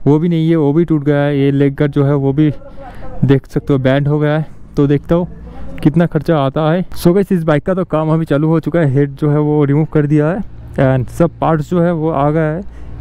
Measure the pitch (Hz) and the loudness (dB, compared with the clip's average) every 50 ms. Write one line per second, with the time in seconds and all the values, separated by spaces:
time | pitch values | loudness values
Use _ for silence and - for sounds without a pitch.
0 | - 139 147 156 165 175 170 160 160 165 165 160 147 139 143 165 175 156 165 151 | 2 2 2 2 2 0 0 0 2 2 2 2 2 2 2 2 2 2 0 0
1 | 139 147 147 143 143 143 147 139 135 139 139 139 143 143 139 - 147 143 139 143 | 0 0 0 2 2 0 0 2 2 2 2 2 2 0 2 0 -2 0 0 0
2 | 139 139 147 143 139 135 135 151 151 151 - - - - - - - - - - | 2 2 2 0 0 0 2 2 2 2 0 -2 -10 -14 -16 -16 -16 -16 -14 -12
3 | - - - - - 127 139 135 - - - 143 - - 143 135 123 131 135 143 | -10 -8 -4 0 2 4 2 2 0 -2 -8 -6 -2 -2 -2 0 2 2 2 2
4 | 143 143 151 151 151 147 151 160 156 - - - - - - 143 143 143 147 143 | 0 0 0 0 0 0 0 -2 -4 -6 -10 -16 -16 -8 -2 0 2 2 2 0
5 | - - 170 175 180 - - - - - - - - - - - - 156 139 165 | 0 0 0 0 -2 -4 -8 -14 -16 -16 -12 -12 -10 -10 -4 0 0 2 2 2
6 | 175 160 - 156 135 - 165 147 135 135 - 151 156 156 165 185 175 - - - | 0 0 0 -2 0 0 0 0 0 0 -2 0 0 0 0 0 -2 -4 -4 0
7 | - 170 175 202 196 - 196 170 160 165 147 147 - 190 185 190 175 - 151 156 | 2 2 2 2 2 0 0 0 2 2 0 0 0 -2 -2 -2 -2 -2 -2 -2
8 | 160 156 160 160 160 - 147 143 156 160 165 160 - 156 156 170 160 139 127 143 | 0 2 0 0 0 0 0 0 2 2 0 0 0 0 0 0 0 2 2 2
9 | 143 139 135 - 156 147 147 151 151 147 151 151 147 139 139 151 160 156 - 156 | 0 0 -2 -2 -2 0 0 2 0 0 2 2 2 2 2 2 0 0 0 0
10 | 147 143 156 151 147 156 185 226 - - - - - - - - 139 131 131 131 | 2 2 2 2 2 2 -2 -4 -6 -10 -12 -14 -16 -10 -2 0 2 2 2 2
11 | 120 - - - 170 160 - - 139 151 165 151 143 - 180 175 170 175 175 156 | 0 -2 0 0 0 0 0 -2 -2 0 0 0 -2 -2 0 0 0 0 0 -2
12 | 156 160 156 139 143 147 151 165 160 151 156 175 202 - - - - - - - | -2 -2 0 0 0 0 0 0 0 -2 -2 -6 -8 -12 -14 -14 -16 -14 -10 -4